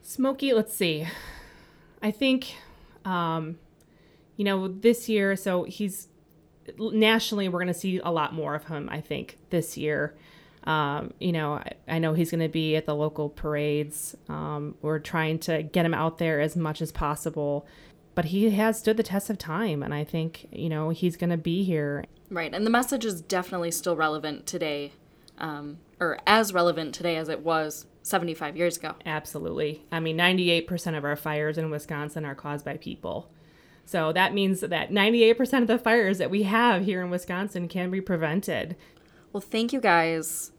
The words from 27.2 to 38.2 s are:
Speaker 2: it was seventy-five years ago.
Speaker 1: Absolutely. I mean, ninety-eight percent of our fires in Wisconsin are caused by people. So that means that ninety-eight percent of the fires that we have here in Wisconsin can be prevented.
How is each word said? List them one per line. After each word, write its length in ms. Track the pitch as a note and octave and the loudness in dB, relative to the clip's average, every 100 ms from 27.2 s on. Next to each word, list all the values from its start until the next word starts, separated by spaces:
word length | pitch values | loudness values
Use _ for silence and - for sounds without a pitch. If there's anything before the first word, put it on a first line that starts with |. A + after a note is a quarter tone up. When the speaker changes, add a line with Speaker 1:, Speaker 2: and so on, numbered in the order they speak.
| D#3+ | -2
Speaker 2:
it 120 | D#3 | -4
was 460 | D#3 D#3+ D#3 D3+ - _ | 0 0 0 -6 -16 _
seventy-five 520 | - G3 E3+ D#3+ D3+ D3 | -2 -2 -2 -4 -6 0
years 200 | F3 E3 | 0 0
ago. 200 | D#3+ - - | -8 -8 -6
Speaker 1:
Absolutely. 760 | D#3 - D3+ - - D3+ D3+ - | -6 -6 -8 -6 -2 -4 -4 -6
I 80 | E3 | -4
mean, 160 | D#3+ D#3+ | -2 2
ninety-eight 500 | F3 F#3 F3 E3+ E3 | 4 4 4 2 0
percent 300 | F3 E3+ D#3 | -4 -4 -4
of 80 | |
our 100 | C#3+ D3 | -2 -4
fires 400 | D#3 D3+ D3+ D#3 | -2 -2 -2 -2
in 140 | D#3+ | -4
Wisconsin 540 | D3+ D3 D3+ D3 D#3 | -6 -6 -6 -6 -6
are 100 | D3+ | -8
caused 300 | C#3 D3 D3 | -8 -8 -8
by 120 | D3+ D3+ | -6 -10
people. 540 | - - - - - - - - - - | -10 -10 -6 -8 -8 -20 -20 -20 -20 -20
So 280 | - F#3 D#3 | -4 -2 2
that 220 | E3+ F#3+ | 4 4
means 260 | G3+ G3 F#3 | 4 2 2
that 320 | G#3 E3+ D#3 | 0 -2 0
ninety-eight 420 | G3+ G3+ A#3 A3+ | 4 4 8 8
percent 280 | A3+ B3+ C#4 | 6 4 4
of 60 | A#3+ | 4
the 100 | A#3+ | 2
fires 400 | A#3+ A#3 G3 F#3 | 4 4 4 2
that 120 | C#3 | 0
we 120 | G3 | 2
have 400 | G3+ A3 A#3+ F#3+ | 2 4 4 4
here 160 | G3 F#3 | 2 0
in 80 | F3+ | -2
Wisconsin 580 | F3+ F3+ F3+ G#3 F#3 F3 | -4 -4 -6 -4 -4 -4
can 220 | F#3+ F3+ | -4 -2
be 100 | F#3+ | -4
prevented. 760 | F#3 F3 | -2 0